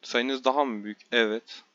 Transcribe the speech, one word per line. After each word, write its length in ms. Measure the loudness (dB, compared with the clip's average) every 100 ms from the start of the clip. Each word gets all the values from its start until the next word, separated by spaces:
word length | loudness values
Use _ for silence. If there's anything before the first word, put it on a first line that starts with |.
Sayınız 420 | -2 -2 0 0
daha 220 | 2 2 2
mı 180 | -2
büyük? 160 | -8 -12 -2
Evet. 520 | 2 2 0 -8 -20 -20